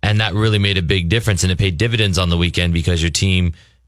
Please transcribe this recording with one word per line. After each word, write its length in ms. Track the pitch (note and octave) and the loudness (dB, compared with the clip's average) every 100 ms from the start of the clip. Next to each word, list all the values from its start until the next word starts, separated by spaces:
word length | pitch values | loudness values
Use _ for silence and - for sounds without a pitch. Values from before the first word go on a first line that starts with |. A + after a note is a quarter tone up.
and 180 | G2 G#2+ | -2 0
that 140 | A2 F#2+ | 0 0
really 240 | A2 G#2+ | 2 2
made 180 | G2+ F#2+ | 2 0
a 60 | |
big 260 | D#2+ G2 E2+ | 0 0 0
difference, 320 | A2+ A2+ F2+ | 0 0 0
and 100 | F#2+ | 0
it 60 | F2+ | 0
paid 180 | G2 D#2 | 0 0
dividends 400 | A2+ A2+ G#2 F2+ | -2 0 0 0
on 100 | F2+ | 0
the 80 | E2+ | 0
weekend 340 | F2 E2 F2 | 0 0 0
because 300 | E2+ E2 F2 | 0 0 0
your 80 | E2 | 0
team 440 | - F#2+ F#2 F2 - - _ | 0 0 0 0 -4 -14 _